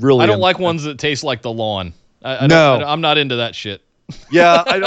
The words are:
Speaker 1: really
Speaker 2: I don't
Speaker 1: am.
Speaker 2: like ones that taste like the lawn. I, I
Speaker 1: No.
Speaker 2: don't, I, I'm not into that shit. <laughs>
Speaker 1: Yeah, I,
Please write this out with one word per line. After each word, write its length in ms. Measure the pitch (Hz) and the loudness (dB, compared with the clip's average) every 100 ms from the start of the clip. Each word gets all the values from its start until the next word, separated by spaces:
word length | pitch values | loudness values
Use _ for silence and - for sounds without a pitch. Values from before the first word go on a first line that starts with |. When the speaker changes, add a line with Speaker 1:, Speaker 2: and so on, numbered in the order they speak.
Speaker 1:
really 220 | 131 131 | 2 4
Speaker 2:
I 40 | 165 | 4
don't 80 | 202 | 2
Speaker 1:
am. 40 | |
Speaker 2:
like 180 | 180 180 | 0 0
ones 240 | 180 165 | -2 -2
that 140 | 151 135 | -6 -6
taste 260 | 151 139 | -4 -4
like 160 | 151 120 | -4 -6
the 80 | 123 | -6
lawn. 400 | 113 110 101 87 - _ _ | -6 -4 -4 -8 -14 _ _
I, 220 | 127 131 | -10 -2
I 20 | 139 | 2
Speaker 1:
No. 320 | 165 147 123 | 4 4 2
Speaker 2:
don't, 100 | 147 | 0
I, 40 | |
I'm 80 | 156 | -2
not 160 | 160 151 | 0 0
into 180 | 139 120 | 0 -4
that 180 | 117 | -6
shit. 260 | - 107 95 _ _ - | -8 -12 -12 _ _ -20
<laughs> 220 | - - | -20 -2
Speaker 1:
Yeah, 320 | 165 175 170 170 | 4 4 4 2
I, 100 | 190 | -2